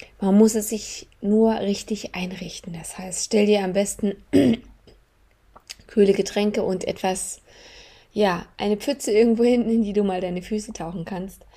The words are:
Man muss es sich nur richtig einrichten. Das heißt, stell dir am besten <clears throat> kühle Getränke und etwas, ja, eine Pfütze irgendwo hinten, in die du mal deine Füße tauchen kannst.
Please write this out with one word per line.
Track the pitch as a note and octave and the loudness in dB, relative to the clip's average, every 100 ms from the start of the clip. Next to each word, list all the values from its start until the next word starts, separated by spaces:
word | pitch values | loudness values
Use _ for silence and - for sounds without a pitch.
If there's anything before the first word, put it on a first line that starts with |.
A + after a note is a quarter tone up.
| - - | -20 -4
Man | G3 G3+ | 4 6
muss | A3 A3 | 6 4
es | G#3 | -4
sich | G#3+ - - - _ | -6 -8 -14 -18 _
nur | G3+ G#3+ A3 A3 | 0 4 4 2
richtig | G3 G3 - G#3 - F3+ | -2 -4 -4 -8 -8 -8
einrichten. | F3+ F#3 F3 - F3+ | -8 -10 -12 -14 -14
Das | E3 D#3 - | -14 -12 -14
heißt, | F#3 - - | -10 -8 -2
stell | G#3+ G#3 | 2 4
dir | G#3 | 2
am | F#3 | 2
besten | G3 G3+ - G3+ G3+ - | -2 -2 -2 -4 -4 0
<clears throat> | C#4 C4 A3+ - - _ _ _ _ _ _ _ - - - - | 2 4 2 -4 -20 _ _ _ _ _ _ _ -20 -20 -20 -2
kühle | A3 G3 | 4 4
Getränke | G3 F#3+ - - G#3+ | 4 0 -2 -2 -2
und | F#3 F#3 - | -2 -4 -6
etwas, | F3+ F#3+ F#3 - - _ - - - - - _ | -4 -4 -4 -8 -14 _ -20 -20 -20 -20 -20 _
ja, | G#3 G3+ E3+ - - | 0 0 0 -8 -6
eine | G#3 G#3 | -2 -2
Pfütze | - C#4 - | -2 -4 0
irgendwo | G#3 A#3 A3+ | 4 4 4
hinten, | A#3+ B3 A3 | 4 2 2
in | A3+ | 0
die | G#3 | 0
du | G#3 | 0
mal | G3 F#3 | 0 0
deine | F3+ F3+ | -4 -6
Füße | F3+ G#3+ G#3 | -6 -6 -6
tauchen | G#3+ E3 F3 E3 | -10 -10 -8 -8
kannst. | F#3+ F#3+ - - | -8 -10 -14 -20